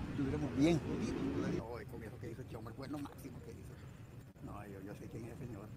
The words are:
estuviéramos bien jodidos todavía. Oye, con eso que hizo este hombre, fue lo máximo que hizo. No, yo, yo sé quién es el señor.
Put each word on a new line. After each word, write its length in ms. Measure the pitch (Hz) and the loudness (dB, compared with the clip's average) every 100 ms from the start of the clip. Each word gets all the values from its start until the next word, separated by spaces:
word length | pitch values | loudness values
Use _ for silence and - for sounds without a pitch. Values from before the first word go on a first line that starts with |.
| - | 0
estuviéramos 460 | - 135 131 143 123 | 2 4 4 4 8
bien 220 | 151 165 | 10 10
jodidos 560 | - - - - 135 - | 6 2 2 2 2 2
todavía. 260 | 180 - | 2 2
Oye, 220 | 113 120 107 | 0 -4 -6
con 180 | 117 | -6
eso 140 | 110 - | -6 -6
que 120 | 117 | -6
hizo 100 | 113 | -6
este 140 | 123 120 | -6 -6
hombre, 180 | 113 | -6
fue 140 | 113 135 | -6 -4
lo 100 | 147 | -4
máximo 420 | 143 - 135 120 139 | -4 -6 -8 -8 -8
que 60 | |
hizo. 960 | - - - - - - - - - - | -8 -10 -10 -10 -12 -12 -12 -12 -10 -6
No, 200 | 107 101 | -6 -6
yo, 140 | 98 | -8
yo 140 | 95 101 | -6 -6
sé 120 | 107 | -6
quién 140 | 120 113 | -6 -6
es 60 | |
el 40 | 113 | -6
señor. 300 | 120 101 104 | -6 -6 -6